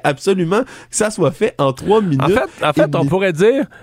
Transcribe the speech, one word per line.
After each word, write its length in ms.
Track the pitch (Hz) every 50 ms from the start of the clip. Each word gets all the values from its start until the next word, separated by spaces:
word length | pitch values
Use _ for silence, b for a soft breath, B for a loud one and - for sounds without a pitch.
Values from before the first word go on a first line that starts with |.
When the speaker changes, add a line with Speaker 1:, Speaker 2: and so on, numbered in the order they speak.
| -
Speaker 1:
absolument 580 | 147 143 - - 190 196 185 175 165 190 220 262
que 340 | - - - - - -
ça 140 | - 214 214
soit 220 | - - 165 139 -
fait 240 | - 208 - - -
en 140 | 143 135 127
trois 280 | - 151 170 208 220
minutes 220 | 214 180 143 131 143
Speaker 2:
En 60 | 151
fait, 360 | 196 262 370 349 - - -
en 80 | 151 147
fait, 100 | - 320
Speaker 1:
et 40 |
demie. 180 | 151 143 170 160
Speaker 2:
on 20 |
pourrait 260 | 139 170 190 196 190 165
dire, 340 | 147 190 226 262 277 269 - B B